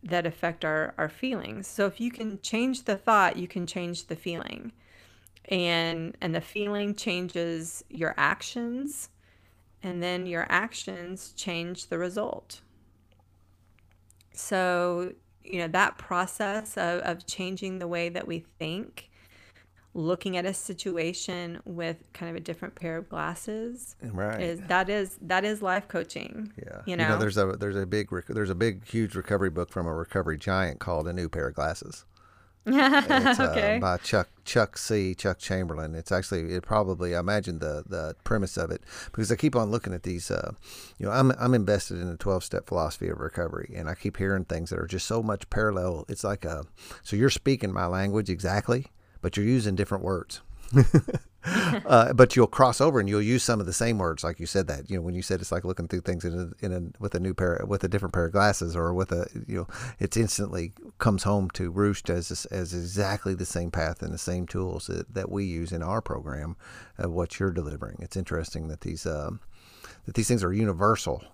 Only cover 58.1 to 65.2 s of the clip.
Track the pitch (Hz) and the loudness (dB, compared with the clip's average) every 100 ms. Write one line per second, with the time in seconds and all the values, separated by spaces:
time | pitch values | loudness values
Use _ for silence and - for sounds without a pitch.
58.1 | 92 82 98 104 98 87 85 82 90 92 | 0 2 4 4 4 -2 0 0 2 0
59.1 | 87 87 110 113 92 85 - 123 - 98 | 0 -2 -6 -6 -6 -6 -8 -10 -4 0
60.1 | 113 113 - 101 90 85 - - - 120 | 2 2 2 -2 -2 -6 -8 -20 0 4
61.1 | 98 101 101 92 - 87 87 101 98 - | 4 4 4 2 -2 -2 4 2 2 0
62.1 | 87 85 87 - 95 87 87 87 95 98 | -2 -2 -6 -6 -4 -4 -4 -4 0 0
63.1 | 98 98 92 90 85 87 - 80 82 82 | 0 -2 -4 -2 -4 -2 -2 -2 -2 -6
64.1 | 80 - 90 87 92 92 85 - 82 - | -6 -4 -4 -4 -4 -4 -4 -6 -6 -4
65.1 | 95 | -6